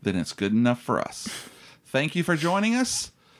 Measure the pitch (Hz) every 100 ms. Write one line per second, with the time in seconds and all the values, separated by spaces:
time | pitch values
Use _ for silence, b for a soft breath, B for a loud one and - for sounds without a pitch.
0 | 101 92 80 - 101 107 120 123 - 92
1 | - - - B B B B B - 135
2 | 151 180 170 165 165 190 214 240 262 -
3 | - - b b